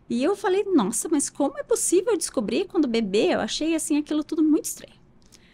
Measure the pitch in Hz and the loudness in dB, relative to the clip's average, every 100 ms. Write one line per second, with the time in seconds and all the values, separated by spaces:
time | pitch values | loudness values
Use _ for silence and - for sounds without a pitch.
0 | - 233 285 403 415 381 415 349 196 - | -6 -2 0 0 0 0 2 2 2 0
1 | 330 302 - - 294 605 - 440 - 349 | -2 -2 -2 -2 -2 -2 -2 -2 2 2
2 | 466 359 - - 220 247 403 370 285 226 | 2 0 -2 -4 -2 -2 -2 0 0 0
3 | 208 202 339 220 220 - 311 320 - 294 | 0 2 2 0 -2 -2 -2 -2 0 -2
4 | 302 302 294 330 311 302 - - - - | 0 -4 -2 0 4 2 0 -10 -14 -20
5 | _ _ _ - - | _ _ _ -20 -20